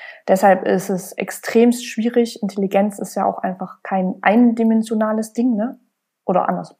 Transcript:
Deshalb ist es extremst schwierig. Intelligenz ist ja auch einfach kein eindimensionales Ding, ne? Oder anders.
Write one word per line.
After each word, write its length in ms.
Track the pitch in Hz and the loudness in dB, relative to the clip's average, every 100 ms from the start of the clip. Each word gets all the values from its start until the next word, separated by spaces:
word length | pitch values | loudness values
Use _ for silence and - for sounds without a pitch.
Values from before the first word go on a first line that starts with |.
| - - - | -20 -10 0
Deshalb 380 | 190 202 185 196 | 4 6 4 2
ist 240 | 190 175 | 0 0
es 220 | 185 - | -6 -6
extremst 760 | - 190 - - 226 240 240 - | -10 -10 -10 0 4 4 2 -4
schwierig. 560 | - 233 240 233 - | -4 0 0 0 -4
Intelligenz 560 | 196 - 190 196 208 202 | -6 -4 0 0 0 -4
ist 160 | 196 - | -10 -4
ja 100 | 196 | -4
auch 140 | 190 | -4
einfach 440 | 190 185 185 - | -6 -8 -12 -14
kein 320 | - 190 185 190 | -6 -4 -2 -2
eindimensionales 1120 | - 220 240 226 226 226 220 220 220 220 220 | 2 4 4 4 2 2 0 -2 -2 -2 -4
Ding, 220 | - 254 208 | -2 -2 -2
ne? 240 | 233 - _ _ _ _ - | -4 -8 _ _ _ _ -2
Oder 240 | 180 - | 0 0
anders. 260 | 175 170 | -4 -8